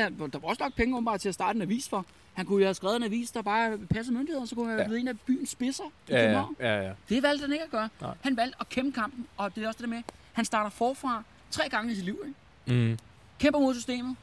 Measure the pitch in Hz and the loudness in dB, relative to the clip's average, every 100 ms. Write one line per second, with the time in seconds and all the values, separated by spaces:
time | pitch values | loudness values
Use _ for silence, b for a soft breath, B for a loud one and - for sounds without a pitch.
0 | 208 156 151 143 160 226 277 - 240 254 | 2 -2 -6 -4 -2 -2 -2 0 0 2
1 | 226 202 196 175 180 233 180 233 - 202 | 0 0 -2 0 0 0 0 -2 -2 -4
2 | 180 b b - 175 196 190 185 190 240 | -4 b b -6 2 4 4 2 0 0
3 | 226 226 233 233 202 220 226 214 190 220 | 0 -2 -4 -4 0 2 2 0 -2 0
4 | 240 240 302 285 226 240 233 220 208 233 | 0 -2 0 -2 -4 -4 -2 0 0 0
5 | 254 233 - 254 269 - 254 269 311 - | -2 -4 0 0 -2 -4 -2 -4 -8 -12
6 | - 131 110 104 101 294 120 104 95 95 | 0 4 6 4 0 -2 0 0 0 -6
7 | - 240 285 294 285 294 320 220 220 - | -2 2 2 2 0 -2 -2 -4 -4 -6
8 | - - 277 233 254 - - 254 277 254 | -10 -4 -2 0 0 -4 -6 -2 -2 -2
9 | 214 247 - - 202 220 220 226 233 233 | -4 -6 -10 -6 -4 -4 -6 -4 -6 -6
10 | - B B - 226 220 208 - 240 277 | -10 B B -2 0 0 0 0 0 0
11 | 269 226 - - - - 294 226 233 202 | -2 -4 -6 -20 -6 -2 0 0 -2 -2
12 | 180 381 294 - - - - 123 113 113 | -2 -4 -8 -12 -18 -8 2 4 4 0
13 | - - - - 294 294 262 240 233 247 | -6 -20 -20 2 4 6 4 2 -4 -4
14 | 254 254 | -4 -8